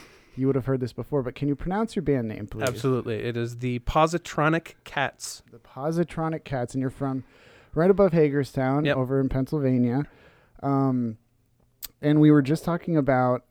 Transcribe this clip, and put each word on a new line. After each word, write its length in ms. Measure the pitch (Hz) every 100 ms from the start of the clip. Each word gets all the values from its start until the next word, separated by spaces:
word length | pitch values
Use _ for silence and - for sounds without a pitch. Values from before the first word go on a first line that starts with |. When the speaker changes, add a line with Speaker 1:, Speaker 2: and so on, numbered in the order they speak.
| - - _ -
Speaker 1:
you 120 | 131
would 80 | 135
have 100 | 120
heard 140 | 131
this 120 | 123
before, 300 | - 117 147
but 140 | 123 -
can 100 | 147
you 80 |
pronounce 400 | 139 160 196 226
your 80 | -
band 240 | 156 135 113
name, 220 | 107 104
please? 160 | 110
Speaker 2:
Absolutely. 500 | 127 120 135 127 117 107
It 200 | 113 117
is 220 | 117 120
the 200 | 127 123
Positronic 960 | - 156 160 170 - - 151 165 - -
Cats. 600 | - - 135 - - - _
Speaker 1:
The 60 | 117
Positronic 840 | - - 147 165 170 - 160 160
Cats, 320 | - 135 120
and 60 | 131
you're 100 | 131
from 320 | - 135 131 - _ - - _
right 160 | 151 180
above 240 | 190 196
Hagerstown 720 | 165 151 143 131 - 131 139
Speaker 2:
Yep. 120 | 151 135
Speaker 1:
over 240 | 127 135
in 80 | 135
Pennsylvania. 760 | 135 131 156 135 127 120 127 147 - - _ _ -
Um, 580 | 139 139 135 127 120 110 _ _ _ _ _ _ - _
and 180 | 147 151
we 120 | 151
were 100 | 151
just 220 | 135 160
talking 320 | - 170 - 160
about, 480 | 135 127 127 123 -